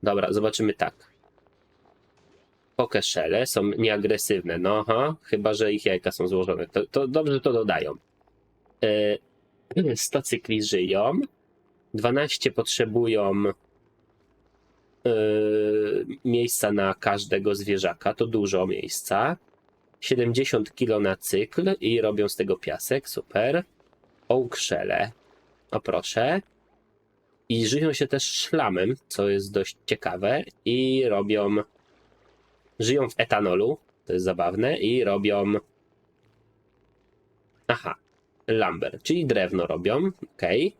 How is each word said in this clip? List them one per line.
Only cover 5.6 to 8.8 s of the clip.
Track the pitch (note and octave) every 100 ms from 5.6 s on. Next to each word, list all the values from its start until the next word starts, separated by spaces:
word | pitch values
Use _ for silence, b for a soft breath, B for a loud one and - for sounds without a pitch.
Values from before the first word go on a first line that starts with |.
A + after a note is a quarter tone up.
| G#2+
ich | G#2 -
jajka | F#2 -
są | - F2+
złożone. | F#2 F#2 E2 F2
To, | - -
to | - C#3
dobrze | C#3+ D#3 C#3
to | D3
dodają. | A#2+ G#2+ E2 D2+ C#2+ _ _ _ _ _ _ _ _